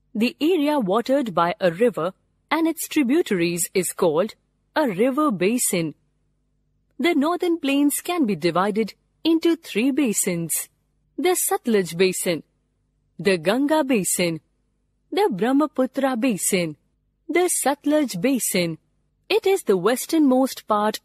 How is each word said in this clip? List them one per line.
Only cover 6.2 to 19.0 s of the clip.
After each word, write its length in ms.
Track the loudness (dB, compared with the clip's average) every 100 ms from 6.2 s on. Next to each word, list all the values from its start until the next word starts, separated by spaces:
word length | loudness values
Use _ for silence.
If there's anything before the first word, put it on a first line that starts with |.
| _ _ _ _ _ _ _ -4
The 160 | 0
northern 440 | 2 0 0 -2 -2
plains 420 | 0 2 0 0
can 240 | -2 -2 0
be 100 | 0
divided 580 | 0 0 0 -2 -4 -8 _ _
into 340 | 0 2 2 0
three 340 | -2 -2 0
basins. 800 | 0 0 0 -2 -4 -4 -6 -8 _ _ _ _ -4
The 180 | 0 0 -2
Satluj 480 | -2 0 0 0 0
Basin, 460 | 0 0 -4 -4 -8 _ _ _ _ _ _ -4
the 180 | 0 0
Ganga 480 | 0 0 2 0
Basin, 560 | 2 0 0 -2 -2 -4 -10 _ _ _ _ _ _
the 180 | 0 0
Brahmaputra 840 | 0 2 2 2 0 -2 -2 -2 0
Basin. 600 | -2 0 0 0 -2 -8 _ _ _ _ -6
The 220 | -2 -2 0
Satluj 560 | -2 -2 0 0 0 -2
Basin. 580 | -2 0 -2 -2 -2 -6 _ _